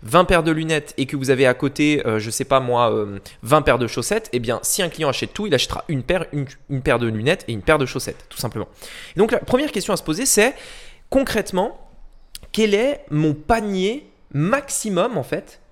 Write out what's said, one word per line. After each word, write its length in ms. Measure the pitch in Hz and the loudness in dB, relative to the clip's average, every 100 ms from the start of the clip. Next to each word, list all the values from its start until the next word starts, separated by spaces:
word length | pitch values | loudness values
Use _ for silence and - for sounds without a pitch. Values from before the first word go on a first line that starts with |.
vingt 220 | - 151 | 4 4
paires 180 | 180 180 | 6 4
de 80 | 160 | 4
lunettes 420 | 160 160 156 151 - | 0 0 -2 -4 -6
et 80 | 135 | -4
que 100 | 147 | -2
vous 140 | 131 | 2
avez 160 | 131 131 | 4 4
à 80 | |
côté, 500 | 123 143 139 151 147 | 4 -2 0 2 2
euh, 140 | - 110 | 0 -2
je 120 | 107 | -4
sais 140 | - | -6
pas 140 | 131 135 | 0 0
moi, 340 | 127 120 120 | 2 2 2
euh, 280 | 107 104 98 - - | 2 -2 -8 -14 -16
vingt 180 | 113 151 | 2 2
paires 160 | 147 123 | 4 2
de 80 | 120 | 2
chaussettes, 420 | - 117 214 220 | -2 -2 -2 -2
eh 80 | 123 | -4
bien 180 | 117 113 | -2 -4
si 180 | - - | -2 -2
un 60 | 175 | -2
client 200 | - 151 | 0 -2
achète 240 | 127 113 | -2 -4
tout, 140 | - 208 | -6 0
il 80 | |
achètera 300 | 139 - - - | 2 0 -4 -4
une 160 | 143 | -6
paire, 240 | 120 175 160 | 0 -2 -2
une, 140 | 147 135 - - | -6 -6 -10 -8
une 140 | 139 | -4
paire 160 | 131 120 | 2 2
de 80 | 117 | 2
lunettes 380 | 110 120 185 - | 0 0 0 -2
et 60 | |
une 100 | 113 | -6
paire 160 | 95 156 | 2 2
de 80 | 131 | 2
chaussettes, 400 | 131 - - - | -4 -8 -10 -14
tout 100 | - | -8
simplement. 280 | 120 110 95 - - - - | -6 -6 -10 -12 -18 -18 -14
Et 60 | - | 2
donc 100 | 214 | 2
la 80 | 240 | 2
première 320 | - 254 294 | 2 0 0
question 220 | 214 180 | -4 -4
à 40 | 190 | -4
se 60 | |
poser, 240 | - 156 262 | -2 -2 2
c'est 300 | - 226 - - - - - - | 4 4 2 -16 -18 -20 -20 -2
concrètement, 720 | 262 269 226 - 185 214 - - - - - - - - | 0 2 -2 -2 -2 -2 -6 -20 -20 -20 -20 -20 -20 -10
quel 240 | - 220 | 0 2
est 300 | 202 254 285 - | 4 2 -2 -4
mon 240 | 151 156 | 0 0
panier 760 | 147 - 233 214 190 190 262 - _ _ | 0 0 0 0 -2 -2 -4 -10 _ _
maximum 840 | 135 160 277 285 - 220 180 226 214 | -2 0 0 -2 -6 -2 0 0 -2
en 60 | |
fait 380 | 123 156 196 - _ | -4 -6 -8 -20 _